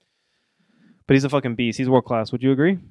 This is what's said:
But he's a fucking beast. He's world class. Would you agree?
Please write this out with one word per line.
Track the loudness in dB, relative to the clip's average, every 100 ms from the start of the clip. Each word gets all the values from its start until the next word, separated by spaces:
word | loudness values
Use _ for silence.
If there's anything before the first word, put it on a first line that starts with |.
| _ _ _ _ _ _ _ _ _ _ 0
But |
he's | 2
a | 2
fucking | -2 -4
beast. | -4 -4 -4
He's | 2
world | 2
class. | 2 -4 -4
Would | -4
you | 0
agree? | 2 0 -2 -8